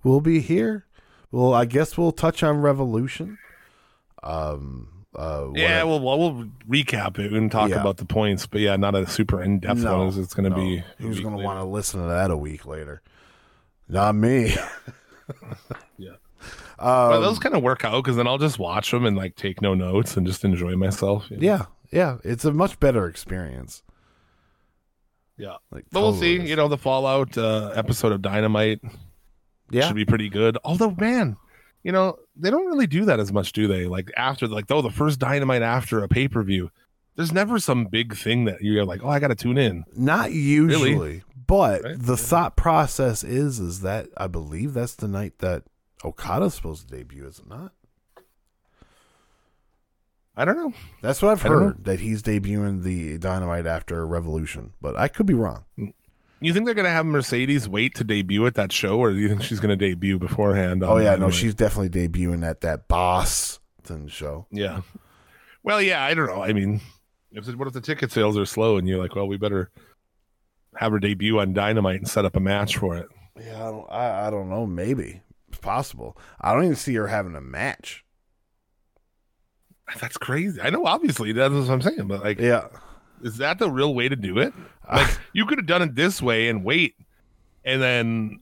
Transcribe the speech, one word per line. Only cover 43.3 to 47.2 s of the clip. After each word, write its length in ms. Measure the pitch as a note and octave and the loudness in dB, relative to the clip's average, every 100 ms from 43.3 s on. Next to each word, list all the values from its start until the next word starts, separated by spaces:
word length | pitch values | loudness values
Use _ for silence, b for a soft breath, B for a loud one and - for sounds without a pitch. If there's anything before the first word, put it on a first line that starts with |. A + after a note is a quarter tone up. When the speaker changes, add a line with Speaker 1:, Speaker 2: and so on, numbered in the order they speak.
| B2+ D3 A#2+ | -2 0 -2
Speaker 1:
is 220 | F2 F2+ | -6 -4
that 280 | F#2+ G#2+ - - | -4 -4 -6 -8
I 80 | F#2 | -6
believe 480 | E2+ D2+ D#2+ D3 | -6 -8 -6 -4
that's 220 | B2+ A#2+ - | -4 -6 -6
the 120 | G#2+ | -6
night 300 | G2 G#2 - | -4 -6 -6
that 280 | F#2 F2 - _ _ - | -4 -4 -8 _ _ -14
Okada's 520 | D2+ - - F#2 F#3+ - | -12 -10 -4 -2 -2 -4
supposed 340 | E2 D#2 - | -8 -12 -14
to 60 | B1+ | -16
debut, 300 | B1 C2+ | -16 -18